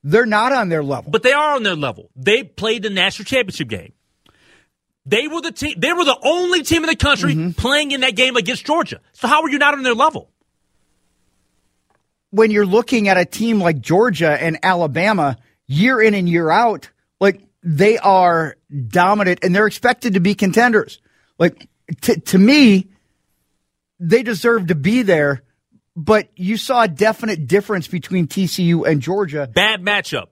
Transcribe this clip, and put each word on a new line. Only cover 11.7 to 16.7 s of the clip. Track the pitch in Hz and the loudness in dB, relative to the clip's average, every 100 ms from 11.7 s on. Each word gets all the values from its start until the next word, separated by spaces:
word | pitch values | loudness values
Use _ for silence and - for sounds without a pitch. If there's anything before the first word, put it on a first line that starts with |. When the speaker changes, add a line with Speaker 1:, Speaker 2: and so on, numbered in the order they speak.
| _ _ _ _ _ _ | _ _ _ _ _ _
Speaker 1:
When | 196 220 | 2 4
you're | 208 202 | 4 2
looking | 208 233 247 202 | 0 0 0 2
at | 185 | 2
a | 175 | 0
team | - 226 214 | -2 -2 2
like | 175 151 | 0 -2
Georgia | - 170 240 156 165 147 | 0 2 2 2 0 0
and | 165 160 | -2 -2
Alabama | 185 180 165 135 196 208 143 123 _ _ _ | -2 0 -2 -2 0 0 -2 -4 _ _ _
year | 139 226 254 | 0 0 4
in | 220 | 2
and | 202 175 | 2 0
year | 170 160 | 0 2
out, | 180 240 | 2 2